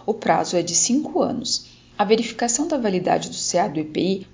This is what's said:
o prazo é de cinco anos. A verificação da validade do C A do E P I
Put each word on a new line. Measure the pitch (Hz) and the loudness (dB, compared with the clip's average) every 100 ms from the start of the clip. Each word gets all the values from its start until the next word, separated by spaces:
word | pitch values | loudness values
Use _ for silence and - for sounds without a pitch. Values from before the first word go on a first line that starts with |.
| - | -6
o | 220 | -2
prazo | - 170 160 180 | 2 2 2 0
é | |
de | 170 | 0
cinco | - - 247 - 359 | 0 2 0 0 0
anos. | 196 - - - - - - - | 0 -2 -4 -6 -6 -20 -8 -2
A | |
verificação | 202 226 233 - 240 247 330 | 2 2 2 -4 -2 0 0
da | 302 | 0
validade | 220 185 180 165 165 | 0 0 2 0 0
do | - | -6
C | - 180 | -2 0
A | 196 | 0
do | 151 | -2
E | |
P | 151 - | -4 -2
I | 175 190 - | 0 -2 -6